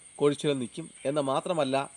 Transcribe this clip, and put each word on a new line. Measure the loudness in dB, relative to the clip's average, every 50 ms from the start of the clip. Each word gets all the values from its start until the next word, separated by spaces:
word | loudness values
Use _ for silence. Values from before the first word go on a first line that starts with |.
| -20 -14 -2 2
കൊഴിച്ചിൽ | 2 2 2 2 0 0 0 0
നിൽക്കും | -2 -6 -8 -10 -14 -14 -12 -8 -4 -2
എന്ന് | 0 0 0 0
മാത്രമല്ല, | 0 -2 -2 -2 0 0 0 2 0 -2 -2 -4 -10